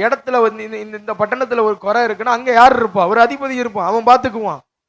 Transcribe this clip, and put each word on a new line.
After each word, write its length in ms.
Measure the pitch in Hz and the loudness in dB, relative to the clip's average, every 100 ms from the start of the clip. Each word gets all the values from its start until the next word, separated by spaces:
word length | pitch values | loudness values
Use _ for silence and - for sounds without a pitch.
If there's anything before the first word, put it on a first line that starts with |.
இடத்துல 360 | 214 269 - 254 226 | 0 -2 -2 0 0
வந்து 160 | 214 | -2
இந்த, 120 | 214 220 | -10 -12
இந்த, 200 | 214 214 | -12 -12
இந்த 160 | 208 | -10
பட்டணத்துல 500 | 202 208 254 254 240 214 | -4 -2 -2 -4 0 0
ஒரு 80 | 202 | -2
குறை 220 | 196 220 233 | -2 0 -2
இருக்குன்னா 280 | 208 233 240 | -2 -2 -2
அங்க 120 | 254 | 2
யார் 220 | 233 247 262 | 6 6 4
இருப்பா? 220 | 226 190 180 | 0 0 2
ஒரு 80 | 220 | 4
அதிபதி 360 | 233 277 277 254 | 2 0 -6 -6
இருப்பான், 260 | 240 208 180 | -6 -4 -2
அவன் 180 | 226 233 | 0 4
பார்த்துக்குவான். 500 | 254 254 220 208 147 _ _ | 4 2 -6 -8 -8 _ _